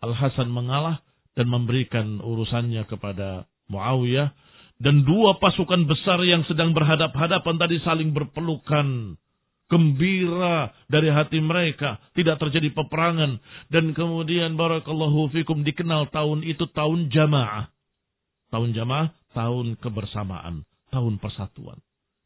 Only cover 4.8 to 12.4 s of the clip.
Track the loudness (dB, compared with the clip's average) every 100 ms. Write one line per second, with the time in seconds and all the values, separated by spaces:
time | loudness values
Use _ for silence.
4.8 | 4 6 6 6 6 4 2 2 0 2
5.8 | 2 0 0 2 4 2 2 0 2 4
6.8 | 4 2 2 0 0 0 0 0 0 0
7.8 | 0 0 0 -2 -4 -6 -6 -6 -2 0
8.8 | 0 -2 -6 -12 _ _ _ _ 2 4
9.8 | 6 4 2 2 0 0 0 0 -2 -8
10.8 | 0 2 4 2 2 0 0 0 0 -2
11.8 | -6 -6 _ 0 2 2